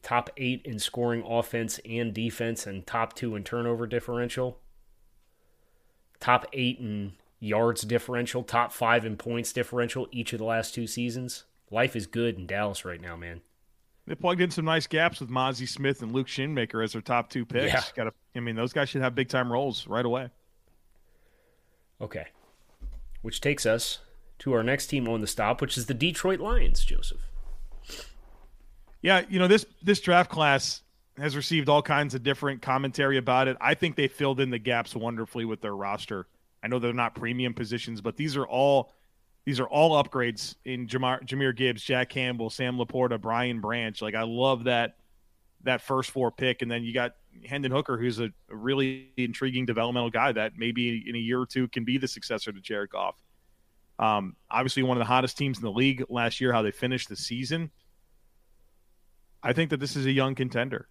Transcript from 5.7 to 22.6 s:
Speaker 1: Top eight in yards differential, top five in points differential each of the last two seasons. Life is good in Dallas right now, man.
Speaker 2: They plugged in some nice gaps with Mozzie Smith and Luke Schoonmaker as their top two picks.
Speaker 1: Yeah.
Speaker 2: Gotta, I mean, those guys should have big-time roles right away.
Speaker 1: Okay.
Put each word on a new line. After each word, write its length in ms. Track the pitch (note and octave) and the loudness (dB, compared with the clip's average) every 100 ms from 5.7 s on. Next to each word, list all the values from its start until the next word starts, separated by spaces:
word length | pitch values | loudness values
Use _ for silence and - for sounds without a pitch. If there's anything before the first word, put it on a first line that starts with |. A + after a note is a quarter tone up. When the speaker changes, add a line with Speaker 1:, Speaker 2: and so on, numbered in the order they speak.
| _ _ _ _ _ | _ _ _ _ _
Speaker 1:
Top 260 | B2 B2 - | 4 4 2
eight 240 | C3 B2 B2+ | -2 -2 -2
in 360 | A#2 G#2 G2 F#2 _ _ | -6 -6 -6 -10 _ _
yards 420 | G#2+ G#2+ A#2 A2 | -2 2 2 0
differential, 600 | G#2+ A#2 - A#2+ A#2+ B2+ | -2 -2 0 -4 -2 -4
top 280 | A2 A#2 A#2+ | 0 0 0
five 320 | - A2+ A#2+ | 0 4 4
in 140 | A2 G#2+ | 2 -6
points 340 | A#2 A#2 A#2 | -4 -4 -2
differential 560 | B2+ A#2+ B2 A#2+ C3 B2 | -4 -2 -2 -2 -4 -6
each 200 | A#2+ A2+ | -6 -6
of 60 | A#2 | -4
the 80 | A2 | 0
last 300 | A2+ A2+ - | 0 -2 -6
two 100 | A2+ | -6
seasons. 600 | - A#2+ A#2 B2 - _ _ _ | -2 -4 -4 -8 -10 _ _ _
Life 240 | G#2+ C3 A#2 | 0 0 0
is 100 | E2+ | -4
good 320 | A2+ A#2 F#2 | -2 -2 -2
in 80 | F2 | -6
Dallas 400 | G2 G#2 F#2+ F#2 | -2 -2 -4 -10
right 160 | F2 | -12
now, 140 | F2 E2+ | -12 -12
man. 260 | E2+ E2+ _ _ _ _ _ _ - | -12 -14 _ _ _ _ _ _ -12
Speaker 2:
They 80 | |
plugged 280 | - F3 F3 | -2 0 2
in 100 | F3+ | 2
some 140 | D#3+ D#3+ | 2 2
nice 200 | D#3+ - | 2 2
gaps 340 | D#3 E3+ E3 | 2 2 0
with 120 | B2 | -4
Mozzie 360 | B2+ C3 B2 B2+ | 0 0 -2 -8
Smith 360 | - C#3 C3+ | -2 0 0
and 80 | A2+ | -2
Luke 160 | B2 C3 | -2 -2
Schoonmaker 560 | - C#3 C#3+ A2 A2+ | -4 -2 -2 -2 -2
as 100 | A2 | -2
their 80 | A2+ | -4
top 300 | G#2+ A#2+ A#2 | 0 0 0
two 120 | B2+ | -6
picks. 300 | A2+ A#2+ C3+ | -2 0 2
Speaker 1:
Yeah. 100 | C3 - - | 0 0 -4
Speaker 2:
Gotta, 180 | A2 _ _ B2 | -6 _ _ -8
I 60 | |
mean, 140 | A#2+ A2+ | -6 -2
those 180 | B2 | -2
guys 160 | D3+ C#3 | 0 0
should 120 | C#3+ | 0
have 140 | C3 B2 | 0 0
big-time 360 | B2+ C3 B2 | 0 0 2
roles 360 | A#2+ C#3 A2 - | 0 0 -4 -4
right 180 | G#2+ B2 | -2 0
away. 240 | B2 B2 _ _ _ _ _ _ _ _ _ _ _ _ _ _ _ _ _ | -2 -6 _ _ _ _ _ _ _ _ _ _ _ _ _ _ _ _ _
Speaker 1:
Okay. 280 | G#2+ - - _ _ _ | -10 -8 -12 _ _ _